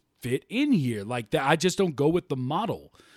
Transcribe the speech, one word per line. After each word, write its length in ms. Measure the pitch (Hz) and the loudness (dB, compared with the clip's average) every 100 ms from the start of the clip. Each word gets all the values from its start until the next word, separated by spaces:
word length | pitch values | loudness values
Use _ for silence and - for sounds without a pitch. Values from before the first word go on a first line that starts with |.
| _ _ | _ _
fit 240 | 120 127 - | -4 -4 -4
in 240 | 220 294 | -2 2
here. 300 | 214 127 107 | 2 2 -2
Like, 260 | 101 123 110 | -4 -8 -2
that, 120 | 156 | 0
I 120 | 139 160 | 2 2
just 220 | 180 190 | 2 0
don't 180 | 190 135 | 0 2
go 120 | 143 | 2
with 200 | 175 - | 0 -2
the 80 | 135 | -4
model." 560 | 127 165 214 123 - _ - | -4 -4 -4 -6 -10 _ -20